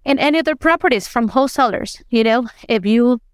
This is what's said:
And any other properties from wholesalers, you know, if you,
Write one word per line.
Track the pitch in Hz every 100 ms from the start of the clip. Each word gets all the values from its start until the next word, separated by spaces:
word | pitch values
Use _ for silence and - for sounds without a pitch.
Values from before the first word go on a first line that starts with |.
And | - 277
any | 285 311
other | 320 302
properties | 320 330 370 233 -
from | 240 226
wholesalers, | 262 269 - 254 - - - -
you | 233
know, | 226 226 233 - -
if | 226 190
you, | 226 240 240 -